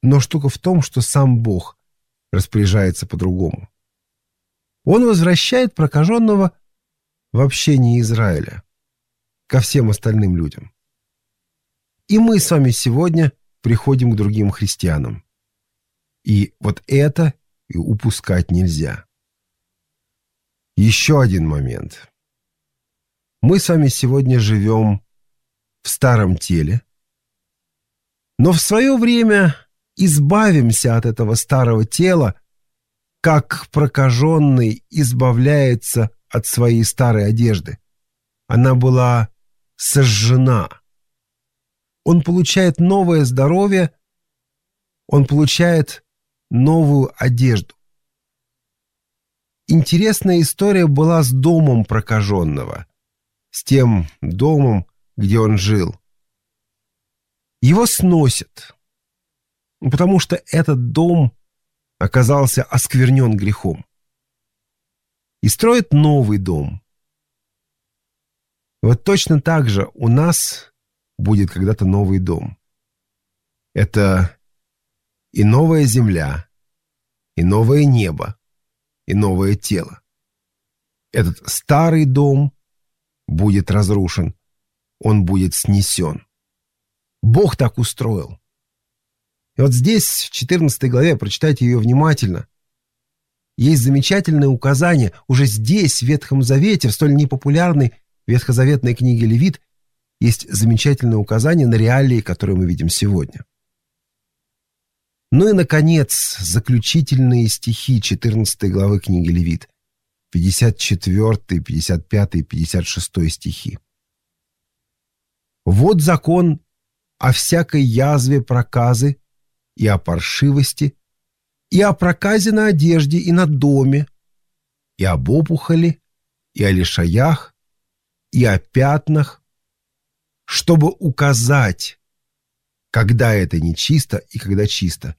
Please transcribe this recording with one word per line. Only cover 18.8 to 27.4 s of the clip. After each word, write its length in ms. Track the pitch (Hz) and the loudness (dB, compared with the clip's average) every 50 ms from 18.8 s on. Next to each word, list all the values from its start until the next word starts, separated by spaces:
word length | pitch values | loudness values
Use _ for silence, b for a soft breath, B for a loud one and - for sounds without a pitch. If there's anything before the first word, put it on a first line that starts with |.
| 80 69 57 - - _ _ _ _ _ _ _ _ _ _ _ _ _ _ _ _ _ _ _ _ _ _ _ _ _ _ _ _ _ _ _ _ _ _ | -6 -6 -8 -10 -14 _ _ _ _ _ _ _ _ _ _ _ _ _ _ _ _ _ _ _ _ _ _ _ _ _ _ _ _ _ _ _ _ _ _
Еще 440 | - 101 113 107 - - - 151 143 | 2 2 2 2 0 0 0 2 2
один 280 | 131 110 92 92 80 80 | 2 2 2 0 -2 -2
момент. 640 | 76 73 69 64 58 50 - - - - - _ _ _ _ _ _ _ _ _ _ _ _ _ _ _ _ _ _ _ _ _ _ _ _ _ _ _ | -2 -4 -4 -6 -8 -10 -12 -16 -18 -20 -20 _ _ _ _ _ _ _ _ _ _ _ _ _ _ _ _ _ _ _ _ _ _ _ _ _ _ _
Мы 180 | - 123 175 196 | 0 2 2 2
с 100 | - - | 2 0
вами 180 | 175 160 151 139 | 0 2 2 0
сегодня 520 | 120 - - 127 127 139 139 127 127 123 | 0 -2 -2 -2 0 0 0 2 2 2
живем 680 | 107 104 110 107 98 107 110 110 110 107 104 101 _ _ _ _ _ _ _ _ _ _ _ _ _ _ _ _ _ | 2 2 0 0 0 0 0 2 2 0 0 -2 _ _ _ _ _ _ _ _ _ _ _ _ _ _ _ _ _
в 60 | - | -12
старом 460 | - - - 131 120 110 104 90 90 | -8 -2 0 2 2 2 2 0 -2
теле, 460 | 80 - - 90 82 76 73 98 120 _ _ _ _ _ _ _ _ _ _ _ _ | -4 -4 -4 -2 -2 0 -2 -2 -4 _ _ _ _ _ _ _ _ _ _ _ _